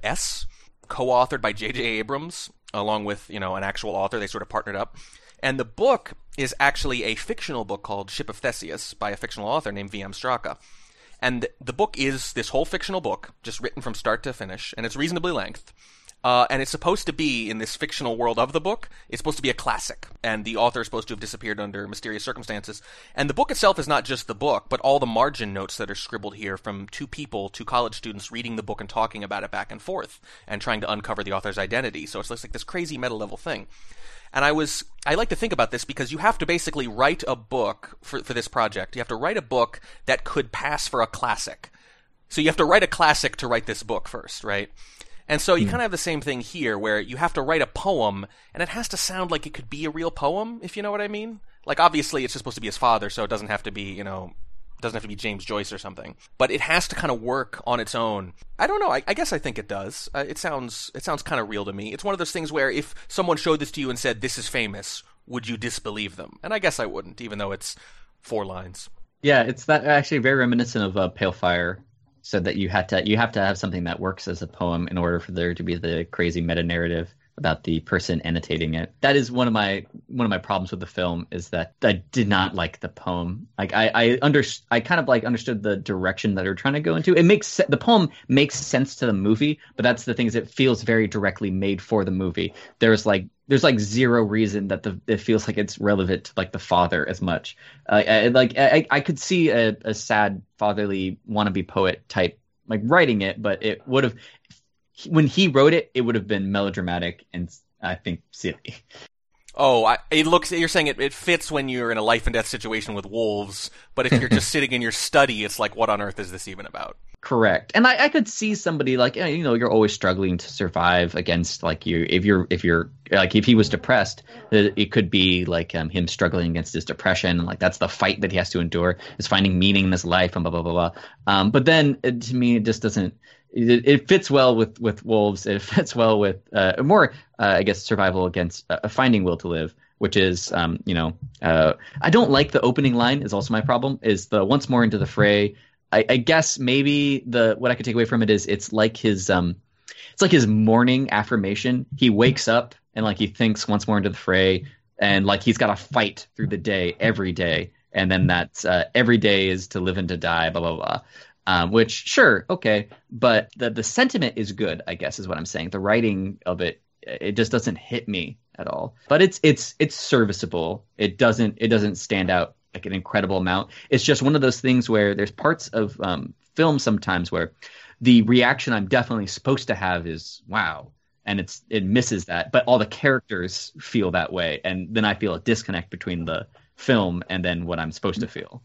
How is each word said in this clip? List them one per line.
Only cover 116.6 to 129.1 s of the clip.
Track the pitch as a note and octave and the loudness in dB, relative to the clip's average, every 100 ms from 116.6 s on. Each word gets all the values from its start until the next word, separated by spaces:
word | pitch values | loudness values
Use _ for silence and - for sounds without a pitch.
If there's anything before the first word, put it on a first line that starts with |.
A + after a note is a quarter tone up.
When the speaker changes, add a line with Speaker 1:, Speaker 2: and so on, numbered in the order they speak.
| - | -14
Speaker 1:
about? | - - - - - | -12 -12 -12 -20 -18
Speaker 3:
Correct. | - A#2+ G#2+ F2 - | -2 4 6 4 2
And | G#3+ B3 | 4 6
I, | B3+ D4 | 6 4
I | |
could | D4+ G#3+ | 4 0
see | - A3 | -2 -2
somebody, | G#3 F3 D#3 C3 B2+ | -2 -2 0 2 4
like, | B2 - | 4 2
you | F3 D#3 | -2 0
know, | D3 | 2
you're | A#2 A#2+ | 2 4
always | A2 G#2+ | 4 4
struggling | - F#2+ F#2 F#2+ F2+ | 4 0 2 0 -2
to | - | -4
survive | - F#2 F2 F2 F2+ F2 D#2 | -4 -2 2 4 4 2 -2
against, | E2 F2 E2+ - | -2 0 0 -2
like, | E2+ E2+ F2 | -4 -4 -2
you, | E2 E2 | 0 2
if | F2+ G2+ | 2 4
you're, | F#2+ - | 4 4
if | F#2 | 0
you're, | F2 E2+ - - - | 2 2 0 -10 0
like, | F#2+ F#2 | 2 4
if | G#2+ G#2+ | 4 6
he | A2+ | 6
was | G#2 | 6
depressed, | - - B2 F#2+ - - - - | 2 2 2 2 -4 -18 -20 0
it, | A2 G2+ G#2+ | 4 4 2
it | G#2 | 0
could | A#2 F2+ | 2 2
be, | G2+ F#2 F2+ F2+ | 4 4 4 0
like, | E2+ E2 | -2 -2
um, | E2 D#2 | -4 -4
him | F2+ E2+ | -2 -2
struggling | - F2 F2+ E2+ | 0 0 2 0
against | E2 D2+ | -2 -4
his | D#2+ | -6
depression, | - - F#2+ F2+ F#2 F2 | -6 -2 0 0 2 0
and, | F2 | -2
like, | F#2+ | 0
that's | F2+ - | 0 0
the | F#2 | -4
fight | - G2 G#2 | 0 0 0
that | F#2+ | 0
he | F#2 | 0
has | F2 | -2
to | F2+ | -2
endure, | E2+ E2+ F2 F2 - | -2 0 0 0 -6